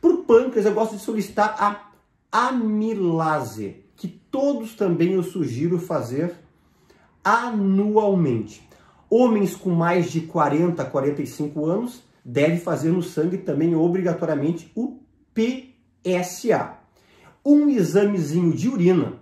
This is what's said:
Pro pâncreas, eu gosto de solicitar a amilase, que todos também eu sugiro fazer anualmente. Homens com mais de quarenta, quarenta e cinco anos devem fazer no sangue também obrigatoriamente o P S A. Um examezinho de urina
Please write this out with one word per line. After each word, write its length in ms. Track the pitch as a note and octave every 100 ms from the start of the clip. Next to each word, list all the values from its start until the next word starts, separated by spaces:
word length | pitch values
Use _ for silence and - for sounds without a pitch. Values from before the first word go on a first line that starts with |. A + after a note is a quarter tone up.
Pro 180 | E4+ -
pâncreas, 460 | - A#3 C4 A3+ G#3
eu 80 |
gosto 220 | G#3 A3 G3+
de 60 |
solicitar 540 | - A3 F#3+ - G#3 -
a 300 | G3+ G#3 - _ _ _ _
amilase, 1500 | G#3+ B3 B3+ A3 G#3+ A3 G#3 F3+ E3 D#3+ D#3 B2 A2 G2+ - _ _
que 100 | F3
todos 680 | - _ C4 C#4 B3 A3
também 400 | - G3 D#3+ F3
eu 100 | F#3+
sugiro 540 | E3+ F#3+ C3+ A#2 E3 F3
fazer 580 | F3 G3+ A#2 C3 F3 - _ _ _ _ _ _ _ _
anualmente. 1400 | F#3+ A3+ B3 A3 G3 G3 G#3 G#3+ G#3 F#3+ D#3 A2+ G2+ - - - _ _ _
Homens 480 | A3+ B3 G#3+ F#3 -
com 140 | F#3
mais 380 | E3+ E3+ F3+ E3
de 120 | E3
quarenta, 640 | - F3 D3 D3 F3 E3 C3
quarenta 360 | C#3+ C3+ C#3+
e 60 | C#3+
cinco 380 | - D3 D3+ D#3
anos 360 | F#3+ A#3+ - _ _
devem 340 | - B2 D3+ E3+
fazer 340 | F3+ D3+ D#3+
no 120 | F3+
sangue 360 | E3 - D#3 F#3
também 360 | - C#3+ E3 D#3+
obrigatoriamente 960 | E3+ F#3 F3+ E3 D#3+ D3 D3 E3+ -
o 280 | - C4 - _ _ _
P 400 | - A3+ C4 - _ _ _
S 480 | F3+ F3+ F3+ - A#3+
A. 260 | D#3+ - - _ _ _ _ - _
Um 240 | C#4 D4 D4
examezinho 840 | B3 D#3+ F3 G#3 G3 C#3+ E3 E3+
de 160 | C3 G#3+
urina 460 | B3 F3 F3+ A#2+ -